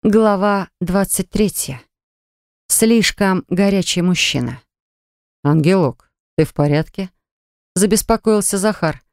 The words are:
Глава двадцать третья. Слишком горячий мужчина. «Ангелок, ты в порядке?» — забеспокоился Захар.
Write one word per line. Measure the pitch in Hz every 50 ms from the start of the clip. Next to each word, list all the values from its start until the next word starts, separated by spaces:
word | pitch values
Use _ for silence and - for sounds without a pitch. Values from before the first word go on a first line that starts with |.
| _
Глава | 220 202 226 220 214 202 190 190 208 202 196 185 - _ _ 180
двадцать | 165 175 202 196 185 - - 185 _
третья. | - 196 214 196 - - - - 139 120 - _ _ _ _ _ _ _ _ _ _ _ _ _ _ _ _ _
Слишком | - - - 220 233 233 196 - - - 208 196 190 180 - _
горячий | - 175 202 196 196 196 180 - - 180 170
мужчина. | 180 180 - - - - 135 123 120 123 127 _ _ _ _ _ _ _ _ _ _ _ _ _ _ _ _ _
«Ангелок, | 143 147 160 147 156 190 196 175 131 - _ _ _ _ _ _ _ _
ты | - 120
в | - -
порядке?» — | - 147 147 147 147 160 - - - 190 185 _ _ _ _ _ _ _ _ _ _ _ _ _
забеспокоился | 180 190 220 220 208 - - 226 - _ 220 214 208 196 - - 196
Захар. | 190 220 202 - - 160 147 127 _ _